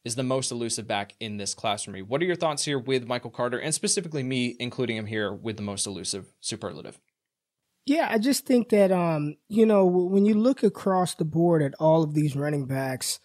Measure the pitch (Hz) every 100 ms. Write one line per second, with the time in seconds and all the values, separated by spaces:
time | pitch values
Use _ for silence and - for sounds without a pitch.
0 | 123 117 127 131 127 120 117 117 110 104
1 | 101 - 110 104 98 - 113 104 - 95
2 | 98 139 180 170 165 143 151 139 120 131
3 | 120 123 117 - 123 120 156 160 208 208
4 | 170 151 127 131 120 120 123 123 117 110
5 | 107 110 101 101 113 107 101 98 104 92
6 | 95 98 - _ - 107 101 73 - -
7 | _ _ _ _ _ _ _ _ - 311
8 | 277 226 247 269 - 247 - 214 190 180
9 | 170 156 147 - - 214 220 208 185 180
10 | 180 196 208 214 240 277 214 - 202 185
11 | 180 - 160 160 170 165 139 - 156 165
12 | 151 151 147 139 147 147 131 135 135 127
13 | - -